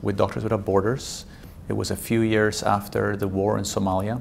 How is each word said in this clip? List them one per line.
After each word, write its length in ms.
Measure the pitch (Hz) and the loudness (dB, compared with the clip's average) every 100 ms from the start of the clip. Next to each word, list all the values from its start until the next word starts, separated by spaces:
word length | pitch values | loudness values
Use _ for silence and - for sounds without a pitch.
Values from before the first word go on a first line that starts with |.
with 160 | 104 101 | -2 0
Doctors 240 | 101 - | 0 0
Without 240 | 110 107 101 | 0 0 2
Borders. 600 | 98 101 135 - - - - - - - | 2 2 0 -6 -12 -14 -16 -18 -14 -6
It 40 | |
was 180 | 104 101 | -4 -2
a 40 | 101 | -4
few 260 | - 113 | 0 2
years 420 | 113 110 107 104 | 4 4 4 2
after 520 | 107 101 - 110 104 101 | 0 0 0 -2 0 0
the 120 | 98 | 0
war 320 | 95 101 107 | 2 2 0
in 60 | 98 | 0
Somalia. 540 | 107 98 92 104 120 | 0 0 0 0 -4